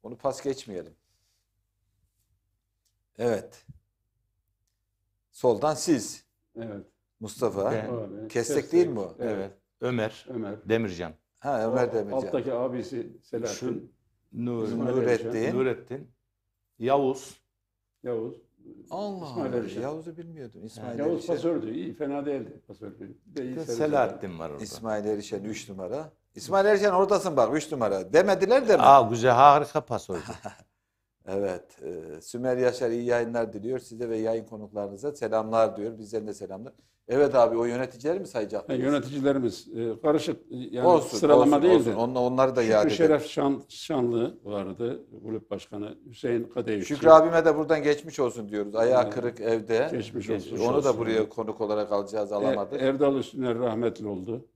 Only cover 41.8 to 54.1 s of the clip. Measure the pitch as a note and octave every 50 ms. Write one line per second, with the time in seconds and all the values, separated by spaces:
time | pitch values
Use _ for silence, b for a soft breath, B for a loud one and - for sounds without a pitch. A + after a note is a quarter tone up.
41.8 | A#2+ A2+ G#2 G#2 A#2 B2 C3 B2+ B2 B2 B2+ B2+ C3+ C3 B2 B2 A#2+ A2 A2 G#2+
42.8 | G#2 G#2 - - E3 D3+ D3+ C#3 D3 - - - C#3+ C#3 C#3 B2 - _ - -
43.8 | - - D#3+ C3+ B2 A#2+ A#2 A#2 A#2 A2 - - _ G2 G#2 G2+ F#2+ F#2 F#2 F2+
44.8 | A#2 A#2 C3+ - - _ - - - A2 A2 G#2+ - _ G#2 F#2+ - _ - G#2
45.8 | G#2 G#2+ - - - - A#2 - - B2+ A#2+ A#2 A#2 A#2 - B2+ A#2 - A2 G2+
46.8 | F#2 - D3 C#3 E3 E3 D#3+ D#3+ D#3 E3 E3+ E3 D#3+ E3 D3+ D3+ D#3 D3 E3 D3+
47.8 | C#3+ D3 D3 D3 - E3 C#3+ - C#3 A#2+ G#2+ A#2+ G#2+ G2+ G#2 G#2 G2+ G#2 G2+ A2
48.8 | A2+ A#2+ B2+ B2+ A#2+ G#2+ - B2+ A#2 A#2+ A2+ A#2 G#2+ A#2 A2+ A2 G#2 G2 A#2 A2+
49.8 | C3+ D#3+ - B2 G2+ G#2+ A2 B2 G2+ - - G2+ F#2+ - - G2 G#2+ A#2 B2+ D3
50.8 | C#3 C#3 A#2 G#2+ A#2 A2 A2 A2 G#2+ G#2 - - A2+ G#2+ G#2 - A2+ G2+ G#2+ G#2+
51.8 | G#2 G#2 G#2+ G2+ G2+ G2+ G#2 G#2+ G#2 G2 G#2 G2+ G#2 - B2+ G#2+ G2+ G2 C3+ -
52.8 | C3 C3+ C3+ C3+ D3 C#3 C#3 C3+ A#2+ - - C#3+ B2+ B2 A#2 A2+ B2+ A#2+ A2 A2+
53.8 | A#2 A2+ G#2 - G#2+ G#2